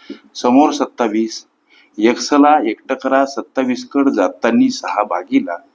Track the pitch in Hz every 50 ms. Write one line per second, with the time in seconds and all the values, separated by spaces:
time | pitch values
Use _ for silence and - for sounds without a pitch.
0 | - - - - _ _ _ - - 123 123 135 151 147 143 143 131 - - -
1 | 123 110 104 110 113 - - - - _ _ _ _ _ _ _ _ _ _ 104
2 | 104 117 120 - 240 - 147 143 143 147 151 147 - 113 107 - _ - 131 131
3 | - 131 135 135 139 135 - 113 104 - _ 135 131 123 123 120 - - - 143
4 | 139 139 113 104 92 90 - - - 120 117 120 131 123 - - 101 90 87 101
5 | 104 - 87 90 90 - 127 139 104 87 85 - - _